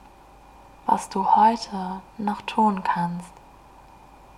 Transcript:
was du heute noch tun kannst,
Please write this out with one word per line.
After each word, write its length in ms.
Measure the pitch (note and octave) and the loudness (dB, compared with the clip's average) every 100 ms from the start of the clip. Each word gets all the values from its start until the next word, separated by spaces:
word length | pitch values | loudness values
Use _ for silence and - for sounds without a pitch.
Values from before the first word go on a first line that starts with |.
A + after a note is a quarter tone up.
| - - - - - - - - - | -20 -20 -20 -20 -20 -20 -20 -10 -2
was 220 | - - | -2 -2
du 260 | G3 F#3+ | -4 2
heute 680 | G#3 A3 A#3 - G3+ F#3 F#3+ - - | 6 6 4 -4 -8 -8 -10 -14 -8
noch 240 | G#3 G#3 | -6 -6
tun 400 | - - A3 G3 | -4 0 2 2
kannst, 500 | F#3 - F3 F3 F3 - - - - - - - - - - | -2 -2 -2 -6 -12 -18 -20 -20 -20 -20 -20 -20 -20 -20 -20